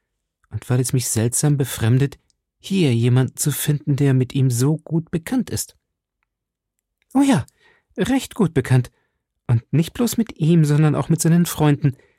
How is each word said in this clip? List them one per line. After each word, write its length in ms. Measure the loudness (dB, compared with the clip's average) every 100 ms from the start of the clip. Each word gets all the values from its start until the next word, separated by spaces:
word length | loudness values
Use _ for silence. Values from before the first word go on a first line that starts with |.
| _ _ _ _ _
und 180 | -12 -4
weil 100 | -2
es 140 | 0
mich 140 | -2 -2
seltsam 500 | -2 -2 0 -2 0
befremdet, 600 | -4 -2 0 2 0 -6 _ _ _ _
hier 340 | -6 0 0
jemanden 420 | 2 2 2 0 -2
zu 160 | -4
finden, 440 | -4 -2 -4 -2 0
der 180 | 2
mit 220 | 2 0 0
ihm 160 | 0
so 260 | 0 0 -2
gut 320 | -4 -6 -4
bekannt 400 | -8 -4 -6 -4
ist." 260 | -8 -10 _ _ _ _ _ _ _ _ _ _ _ _ _ _ 0
"Oh 80 |
ja, 240 | 2 2 0 _ _ _ _ -6
recht 360 | -2 -2 -2
gut 200 | -2 -2
bekannt. 380 | 0 2 0 0 _ _ _ _ _ -2
Und 280 | -2 0
nicht 200 | -2 -2
bloß 240 | -2 -4 -2
mit 220 | -4 -2
ihm, 240 | 2 4
sondern 320 | 4 4 2 0
auch 140 | 0
mit 100 | 0
seinen 260 | 2 2 2
Freunden, 520 | 0 0 2 0 -4 _